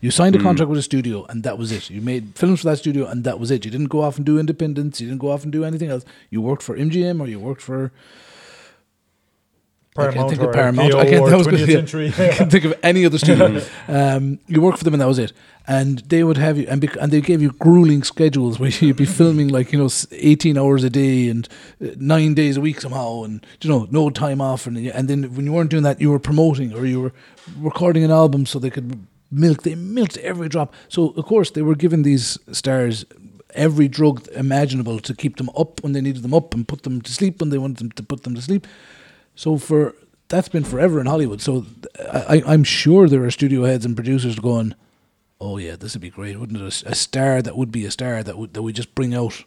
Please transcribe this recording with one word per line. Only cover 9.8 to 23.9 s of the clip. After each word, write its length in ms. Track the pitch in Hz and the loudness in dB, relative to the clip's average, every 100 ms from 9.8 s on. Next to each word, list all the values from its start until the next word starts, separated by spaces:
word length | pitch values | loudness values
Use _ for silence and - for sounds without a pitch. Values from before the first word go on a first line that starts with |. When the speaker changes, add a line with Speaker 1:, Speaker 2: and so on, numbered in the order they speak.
| _ | _
Speaker 1:
I 100 | - | -4
can't 100 | 143 | -2
Speaker 3:
Paramount 160 | 127 135 | 0 -2
Speaker 1:
think 120 | 131 | 0
of 60 | 127 | 0
Speaker 3:
or 40 | |
Speaker 1:
Paramount. 420 | 120 127 127 143 | 2 2 4 4
I 40 | 139 | 4
Speaker 3:
L 60 | |
P 40 | 139 | 6
O 20 | |
Speaker 1:
can't, 120 | 139 | 6
Speaker 3:
or 80 | 135 | 6
Speaker 1:
that 60 | 185 | 6
was 100 | 165 | 6
gonna 120 | 156 | 4
Speaker 3:
Twentieth 80 | 151 | 4
Speaker 1:
be 60 | |
Speaker 3:
Century. 340 | 156 156 156 151 | 4 2 -4 -4
Speaker 1:
<laughs> 100 | - 185 | 0 2
I 20 | |
can't 180 | 165 185 | 2 4
think 140 | 180 | 4
of 100 | 156 160 | 4 0
any 220 | 170 180 | 2 4
other 140 | 175 151 | 4 4
studio. 300 | 151 135 185 107 | 4 6 6 4
Speaker 2:
Mm-hmm. 340 | - - - | -6 -14 -4
Speaker 1:
Um, 440 | 143 139 135 139 139 _ | 0 2 0 -2 -6 _
you 140 | 160 | 2
work 160 | 175 180 | 2 2
for 60 | |
them, 100 | 165 | 0
and 60 | 151 | 2
that 40 | 131 | 2
was 120 | 131 | 0
it. 140 | 110 - - _ - | -2 -8 -20 _ -4
And 300 | 135 135 131 123 | -2 0 -2 0
they 160 | 165 | 2
would 140 | 165 151 | 2 2
have 180 | 156 151 | 2 0
you, 80 | 139 | -2
and 120 | 135 | -2
bec-, 160 | 143 - | -2 -2
and 160 | 147 | 0
they 80 | 151 | 2
gave 220 | 143 170 | 2 2
you 80 | 147 | 2
grueling 500 | 131 160 175 170 147 | 4 6 8 8 4
schedules 560 | 127 - 160 143 123 117 | 0 2 2 2 -2 0
where 120 | 131 | -2
<laughs> 100 | - | 2
you'd 160 | 151 135 | 2 4
be 80 | |
filming, 440 | 143 175 165 156 143 | 0 4 4 4 2
like, 220 | 135 127 | 0 0
you 80 | 147 | 0
know, 60 | |
s-, 220 | 135 - - | 0 -2 -8
eighteen 440 | - 147 151 165 143 | 0 4 4 4 2
hours 260 | 139 139 | 2 2
a 60 | 127 | 2
day 380 | 131 135 131 123 | 0 2 2 0
and, 180 | 117 117 - - _ | -2 -6 -14 -20 _
uh, 40 | 131 127 | -12 -8
nine 340 | 135 160 156 | 0 2 4
days 240 | 151 151 139 | 2 2 2
a 40 | |
week 180 | 151 147 | -2 -4
somehow, 420 | 135 131 120 117 | -8 -6 -6 -6
and, 240 | 110 107 - - | -8 -12 -14 -10
you 80 | 156 | 0
know, 180 | 143 104 | 0 0